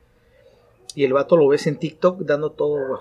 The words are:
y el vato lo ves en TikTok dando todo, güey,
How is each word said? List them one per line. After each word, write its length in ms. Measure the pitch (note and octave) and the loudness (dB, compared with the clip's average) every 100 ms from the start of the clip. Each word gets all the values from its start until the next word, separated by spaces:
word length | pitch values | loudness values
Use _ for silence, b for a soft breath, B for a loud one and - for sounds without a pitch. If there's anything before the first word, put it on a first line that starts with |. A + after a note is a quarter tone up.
| _ _ b b b b b _ - D3+ | _ _ b b b b b _ -18 -2
y 100 | C3 | 0
el 80 | |
vato 240 | C3+ C#3 F3 | 0 2 4
lo 100 | C#3 | 4
ves 180 | D3 D#3+ | 2 0
en 120 | D3 | -4
TikTok 420 | D#3 - F3+ F#3 | -8 -2 -2 -2
dando 300 | D3+ D3 D3+ | -4 -4 -4
todo, 360 | - D3 D3 C3+ | -4 -4 -2 -6
güey, 120 | B2+ | -8